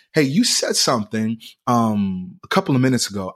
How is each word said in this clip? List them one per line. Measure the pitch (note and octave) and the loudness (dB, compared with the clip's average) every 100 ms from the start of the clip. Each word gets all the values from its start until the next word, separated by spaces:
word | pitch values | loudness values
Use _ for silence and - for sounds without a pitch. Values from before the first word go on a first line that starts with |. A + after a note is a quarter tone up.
| _ | _
"Hey, | D#3+ | 0
you | C3+ E3 | 2 2
said | B3 - A#3+ A3 | 0 0 -2 0
something, | - B2 - A2 A2 A2+ - - - | 0 0 -2 -4 -4 -4 -10 -8 0
um, | A#2+ A2+ G#2 G2 F#2 F2+ - | 2 2 0 -2 -4 -8 -14
a | - | -2
couple | - - C3+ | -2 2 2
of | |
minutes | C3 B2 - | 2 2 -2
ago. | G2+ F#2 | -6 -8